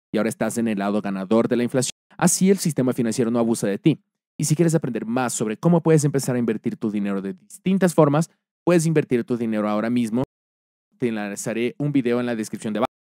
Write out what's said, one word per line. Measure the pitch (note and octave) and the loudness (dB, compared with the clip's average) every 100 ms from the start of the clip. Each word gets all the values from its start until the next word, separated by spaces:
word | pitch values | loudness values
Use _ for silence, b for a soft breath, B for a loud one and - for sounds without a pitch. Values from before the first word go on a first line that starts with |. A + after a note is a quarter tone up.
| _ | _
Y | A2 | -2
ahora | G#2+ | -2
estás | - A2+ A#2 | -2 -4 -2
en | A2+ | -2
el | G2 | -2
lado | G2+ G#2 | -2 -2
ganador | G2+ F#2+ F#2+ A2+ A#2 | -4 -6 0 2 2
de | A#2 | 0
la | |
inflación. | A#2+ C3 B2+ - _ b | 0 -2 -4 -6 _ b
Así | F3+ - F#3+ | 0 4 2
el | G3 | 2
sistema | F3 C#3+ B2+ | 0 0 0
financiero | A#2+ A#2 A2 A2+ | 0 -2 0 0
no | A#2+ | 2
abusa | A2+ A2+ G#2 | 0 0 -2
de | G2+ | 0
ti. | E3 B2+ _ _ _ - | 2 0 _ _ _ -6
Y | |
si | D3+ D3+ | -2 2
quieres | E3 | 2
aprender | D#3 B2+ A2 | 2 -2 -6
más | G#2+ B2 B2 | -4 -2 -2
sobre | - A2 G#2+ | -2 -4 -2
cómo | E3+ E3+ | 2 2
puedes | E3 D#3+ | 6 4
empezar | C#3+ C#3 C#3 B2 | 4 0 -2 -2
a | |
invertir | A#2 G#2+ A#2+ G#2 | 0 -2 -4 -4
tu | A2 | -4
dinero | G#2 G2+ G2 | -2 -2 -4
de | F#2+ | -6
distintas | F#2+ _ - F#3 F#3+ F3+ | -10 _ -6 -2 2 2
formas, | E3 D3 C#3+ E3 _ _ _ | 4 4 4 -2 _ _ _
puedes | - F3 D#3+ | 2 2 4
invertir | D3+ - A#2+ | 0 2 0
tu | A2+ A#2+ | 0 -2
dinero | A#2 G#2+ G#2 | -2 -2 0
ahora | G#2 A2+ | 0 0
mismo. | B2 A2+ A#2 C3+ _ _ _ _ _ _ - | 0 0 -2 -4 _ _ _ _ _ _ -6
Te | A#2+ | -4
enlazaré | A2 G#2 G2+ A#2+ A2 A#2+ - | -4 -6 -6 -6 -2 -4 -2
un | D3 | -2
video | C#3 A#2+ A#2+ | 0 0 0
en | B2 | -2
la | |
descripción | A2+ G#2+ G#2 A2+ | -4 -6 -8 -6
de | G#2 | -4
abajo. | B2+ _ | -4 _